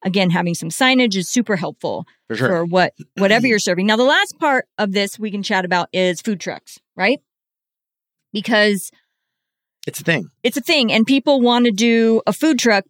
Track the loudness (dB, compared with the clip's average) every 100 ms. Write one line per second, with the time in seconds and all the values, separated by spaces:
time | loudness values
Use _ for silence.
0 | -4 0 0 0 -2 -4 -8 0 2 4
1 | 2 0 -2 -2 0 -2 -4 -8 -8 -8
2 | -10 _ _ -2 0 0 0 2 0 -2
3 | -16 -2 2 2 2 0 0 0 0 2
4 | 2 2 0 -2 0 0 -2 -6 -4 -2
5 | -4 -6 -8 -6 -4 -2 0 -2 -2 0
6 | 0 -2 -4 -6 -6 -12 -14 -20 _ -4
7 | -2 -2 -6 _ _ _ _ _ _ _
8 | _ _ _ -10 0 2 2 0 -4 -16
9 | _ _ _ _ _ _ _ _ -12 -8
10 | -2 -2 -4 _ -4 -4 0 0 2 2
11 | 2 2 2 2 2 2 2 2 2 4
12 | 4 2 0 0 0 2 2 0 0